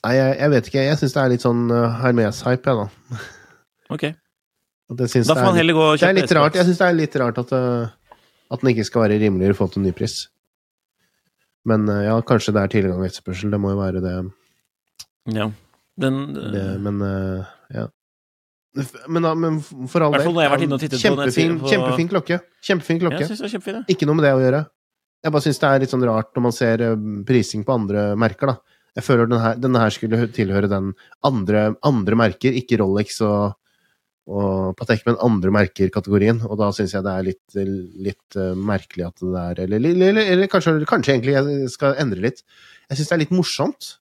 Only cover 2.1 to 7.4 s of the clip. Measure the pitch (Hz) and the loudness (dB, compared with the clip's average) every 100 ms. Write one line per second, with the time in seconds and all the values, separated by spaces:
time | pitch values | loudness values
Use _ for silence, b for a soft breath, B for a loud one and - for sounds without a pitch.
2.1 | 120 107 - 123 127 - 120 104 B B | 2 0 -2 -2 -2 0 -2 -4 B B
3.1 | 117 B B B B _ _ _ 151 147 | -14 B B B B _ _ _ -6 -6
4.1 | 160 _ _ _ _ _ _ _ 120 123 | -8 _ _ _ _ _ _ _ -6 0
5.1 | 127 117 151 190 175 165 160 160 151 175 | 2 2 4 4 4 4 4 4 4 4
6.1 | 190 131 160 147 156 180 175 180 170 151 | 4 4 4 4 4 2 4 2 2 0
7.1 | 143 123 113 | 0 -2 -2